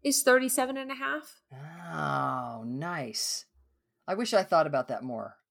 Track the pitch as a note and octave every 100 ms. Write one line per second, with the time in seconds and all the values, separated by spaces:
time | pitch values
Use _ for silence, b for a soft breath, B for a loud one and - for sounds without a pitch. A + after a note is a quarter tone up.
0 | C#4+ C4+ - B3+ B3+ C4+ B3+ C4+ C4+ C4+
1 | C4+ D4 D4+ - _ C3 D3+ E3+ E3+ D#3+
2 | D3 C#3 C3+ C3 B2 A#2 A#2 B2+ E3+ F3
3 | B2 G#2+ - - - _ _ _ _ _
4 | - G3 A#3 G#3+ F#3+ E3+ D3+ C#3 B2 A2
5 | B2+ A2+ G#2 - _